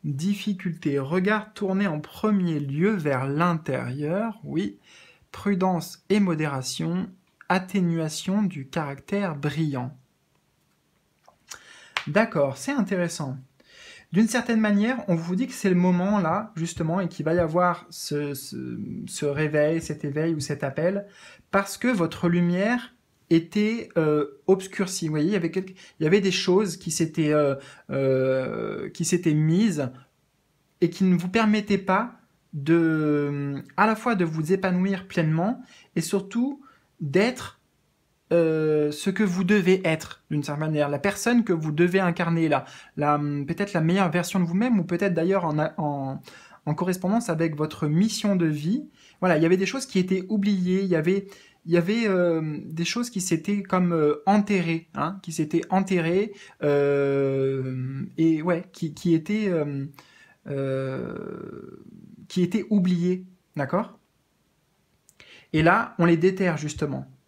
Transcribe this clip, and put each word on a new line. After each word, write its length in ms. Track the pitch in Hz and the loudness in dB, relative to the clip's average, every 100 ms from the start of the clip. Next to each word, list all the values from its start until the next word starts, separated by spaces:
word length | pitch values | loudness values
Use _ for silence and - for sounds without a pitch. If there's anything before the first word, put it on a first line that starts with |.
Difficulté, 960 | 160 139 175 202 - 185 185 160 156 139 | -6 -4 -2 -2 -2 -4 -4 -4 -2 -2
regard 520 | 135 175 185 214 208 | 0 0 2 0 -2
tourné 340 | - 196 190 202 | -6 -2 0 0
en 100 | 151 | -2
premier 600 | 151 - 214 208 180 151 | -8 -4 0 2 2 -2
lieu 300 | 143 143 185 | -2 0 2
vers 360 | 214 151 135 135 | 2 0 0 0
l'intérieur, 1120 | 143 175 170 160 131 123 131 147 180 226 208 | 0 2 0 -2 -4 -4 -6 -4 -2 -4 -8
oui. 340 | 147 147 196 - _ - - _ _ | -6 -4 -4 -8 _ -20 -20 _ _
Prudence 760 | - 208 196 185 180 156 - _ | -8 -2 0 2 0 -4 -14 _
et 120 | 208 | 2
modération, 920 | 196 160 156 139 131 - 160 175 - - _ _ - | 2 2 -2 -2 -6 -4 -4 -4 -6 -12 _ _ -2
atténuation 920 | 185 185 208 175 165 160 156 - 196 | 0 0 0 0 0 -2 -6 -2 0
du 240 | 202 151 131 | 0 -4 -8
caractère 680 | - 147 139 - 196 196 147 | -6 -6 -8 -6 -4 -2 -2
brillant. 580 | 147 143 156 135 127 - _ _ _ _ _ _ _ _ _ _ _ _ _ _ _ - - - - - - | -4 -2 -2 -2 -6 -10 _ _ _ _ _ _ _ _ _ _ _ _ _ _ _ -20 -20 -20 -8 -8 -2
D'accord, 500 | 151 226 180 139 127 | 0 0 2 0 -2
c'est 160 | - | -6
intéressant. 640 | 285 208 190 175 170 139 131 - _ _ - - - - | -2 -2 0 -2 -4 -8 -8 -14 _ _ -20 -20 -20 -4
D'une 160 | 170 220 | 2 2
certaine 320 | 254 233 226 | 2 0 0
manière, 460 | 214 202 220 254 - | 4 2 2 -2 -2
on 80 | |
vous 220 | 170 170 185 | -2 0 -2
dit 100 | 262 | -2
que 60 | |
c'est 160 | - 196 | -2 2
le 60 | |
moment 440 | 180 180 180 185 208 | 4 4 2 2 2
là, 320 | 165 180 220 - | 2 0 -4 -6
justement, 420 | 160 - 165 175 | -8 -4 -2 0
et 100 | 175 | -2
qu'il 180 | - 151 | -4 -2
va 80 | |
y 40 | 175 | 2
avoir 480 | 170 165 180 170 - | 2 2 2 0 -6
ce, 420 | - - 147 147 | -14 -6 -4 -4
ce, 480 | 139 - 131 127 117 104 - 185 | -6 -10 -10 -10 -10 -10 -10 -10
ce 200 | - 147 | -4 -4
réveil, 560 | 143 151 151 147 165 | 0 0 2 2 0
cet 200 | 160 160 147 | -4 -8 -6
éveil 280 | 139 165 | -2 -2
ou 60 | 156 | -2
cet 240 | 131 143 | -4 -4
appel, 420 | 143 131 165 196 202 - - - _ | -4 -2 -2 -2 -8 -18 -20 -20 _
parce 260 | 196 196 - | -2 -2 -4
que 120 | 240 | 0
votre 380 | 233 165 - 175 | 0 0 0 0
lumière 680 | 175 175 175 202 240 - _ _ _ _ | 2 2 2 0 -2 -4 _ _ _ _
était, 640 | 165 165 214 208 226 - - | 2 2 0 0 0 -4 0
euh, 420 | 156 151 147 - - | 2 2 0 -6 2
obscurcie. 640 | 190 - - 185 - 160 | 2 2 -6 -4 -2 -2
Vous 40 | |
voyez, 140 | 151 151 | 0 0
il 60 | |
y 20 | 202 | 0
avait 140 | 170 | -2
quelque... 240 | 170 185 - - _ | -4 -8 -14 -20 _
il 40 | |
y 20 | 156 | 4
avait 160 | 196 | 4
des 100 | 196 | 4
choses 460 | 185 - 185 214 - | 0 2 2 2 -4
qui 120 | - | -8
s'étaient, 440 | 156 160 160 151 | -2 -2 0 2
euh, 200 | 151 143 139 - - _ | 4 2 0 -6 -20 _
euh, 1000 | 139 135 131 131 131 127 113 110 - - | -2 2 2 2 0 -2 -6 -6 -6 -8
qui 160 | - | -6
s'étaient 300 | 160 175 175 | -2 0 2
mises 560 | 151 156 170 220 160 131 - - _ _ _ _ _ _ _ | 2 4 4 2 0 -4 -6 -20 _ _ _ _ _ _ _
et 80 | 170 | -2
qui 160 | 175 | 2
ne 100 | 190 | 2
vous 140 | 175 180 | 2 2
permettaient 480 | 220 220 214 208 196 | 2 4 2 2 -2
pas 380 | 185 190 240 - _ _ _ | 2 0 0 -8 _ _ _
de, 1080 | 151 139 170 160 160 151 147 143 143 143 139 - - | -10 2 4 4 2 2 2 0 -2 -4 -6 -8 0
à 100 | 208 | 0
la 80 | |
fois 200 | 220 247 | 2 0
de 100 | 220 | 0
vous 300 | 170 160 156 | 0 -2 0
épanouir 520 | 190 190 180 190 196 - | 0 0 0 0 -2 -4
pleinement 560 | - 160 156 190 254 - - - - | -2 0 2 0 -4 -10 -20 -8 -6
et 40 | |
surtout 640 | 165 196 190 233 254 285 - _ _ _ | -2 -2 -2 -2 -2 -4 -14 _ _ _
d'être, 600 | 151 151 220 247 - - _ _ _ _ _ _ _ | 0 2 2 0 -12 -16 _ _ _ _ _ _ _
euh, 580 | 170 165 156 156 151 151 | 2 2 2 2 2 0
ce 200 | 147 - | -2 -4
que 120 | 190 | 0
vous 220 | 208 180 | 0 0
devez 420 | 185 208 175 190 185 | 4 4 4 2 2
être, 380 | 160 - - _ | -2 -4 -18 _
d'une 120 | 151 | -4
certaine 220 | 147 147 | -4 -4
manière, 240 | 156 151 147 | -2 0 0
la 100 | 143 | 0
personne 460 | 196 196 - 240 | -2 -2 2 2
que 80 | 226 | 4
vous 200 | 170 156 | 0 0
devez 280 | 151 175 185 | 2 2 4
incarner, 480 | 185 170 170 165 160 | 2 0 0 2 2
la, 160 | 139 - - - - | 0 -2 -20 -16 -2
la, 220 | 147 147 | 2 2
peut-être 560 | 147 143 139 165 202 | 0 -4 -4 -4 -2
la 80 | 175 | 0
meilleure 280 | 160 185 185 | 2 4 2
version 300 | 160 180 196 | 0 0 0
de 60 | 175 | 0
vous-même, 320 | 175 247 226 | 2 2 2
ou 60 | |
peut-être 280 | 175 170 202 | 2 0 0
d'ailleurs 320 | 165 170 190 | 2 2 2
en, 140 | 170 151 156 - | 0 0 -2 -2
en, 440 | 151 143 135 135 - - - - | -4 -4 -6 -8 -12 -20 -20 -12
en 100 | - | -6
correspondance 540 | 151 180 185 185 220 226 | -2 -2 -2 0 0 0
avec 260 | 160 165 | 0 0
votre 320 | 147 151 - 151 | 0 -4 -2 0
mission 480 | 156 220 - 208 | 2 2 2 0
de 120 | 196 165 | 2 2
vie. 420 | 151 151 240 302 _ - _ | 0 -2 -2 -4 _ -20 _
Voilà, 160 | 185 160 | 2 4
il 60 | |
y 40 | 165 | 4
avait 120 | 185 | 4
des 80 | 190 | 2
choses 180 | 269 | -4
qui 140 | 262 190 | -2 0
étaient 260 | 185 185 185 | 2 0 0
oubliées, 520 | 220 196 196 180 185 | -2 0 0 2 0
il 60 | 196 | 2
y 80 | 170 | 0
avait, 300 | 156 196 196 - - _ - | 2 0 -2 -18 -20 _ 0
il 60 | |
y 40 | 170 | 2
avait, 320 | 170 220 226 | 2 0 2
euh, 500 | 185 175 165 156 151 | 2 2 2 -2 -6
des 200 | - 160 170 | -8 -6 -4
choses 240 | 233 240 | -2 -4
qui 100 | 196 | -4
s'étaient 420 | 180 165 160 202 | -2 -2 0 -2
comme, 300 | 190 185 180 | 0 2 2
euh, 300 | 165 151 147 - | 4 2 2 2
enterrées, 600 | 208 208 202 165 165 160 | 2 4 0 0 -2 -4
hein, 240 | - 147 196 | -6 -4 -4
qui 100 | - | -12
s'étaient 300 | 160 151 165 165 | -6 -2 -2 0
enterrées, 600 | 190 190 185 165 180 214 - - - | 0 2 0 2 0 -2 -6 -20 -4
euh, 1400 | 147 143 143 143 139 139 139 135 135 135 131 131 127 135 - - | 2 4 4 2 2 2 0 0 0 -2 -4 -6 -6 -8 -10 0
et 260 | 165 160 | 2 2
ouais, 220 | 165 170 185 | 0 -2 -4
qui, 220 | - 165 | -8 -8
qui 200 | 147 175 | -4 2
étaient, 340 | 165 156 214 208 | 2 2 -2 0
euh, 380 | 170 147 139 139 - - _ - _ - | 0 -2 -4 -8 -12 -20 _ -20 _ -10
euh, 1300 | 139 135 135 135 131 123 - 50 50 50 - - - - 50 - - - | -6 -4 -4 -4 -6 -8 -10 -10 -12 -12 -14 -16 -18 -20 -20 -20 -20 -8
qui 140 | - | 0
étaient 240 | 175 214 - | 2 0 2
oubliées, 560 | 208 180 180 175 185 185 - _ - | 2 4 2 2 0 -4 -20 _ -6
d'accord ? 420 | 139 175 226 - _ _ _ _ _ _ _ _ _ _ _ _ - - _ | -2 -2 -2 -12 _ _ _ _ _ _ _ _ _ _ _ _ -20 -20 _
Et 80 | 156 | 2
là, 320 | 160 196 240 - | 4 4 2 2
on 60 | |
les 140 | 170 170 | 4 6
déterre 400 | 180 190 185 156 | 4 2 -2 -2
justement. 480 | 151 - 147 135 135 - | -6 -6 -6 -6 -10 -18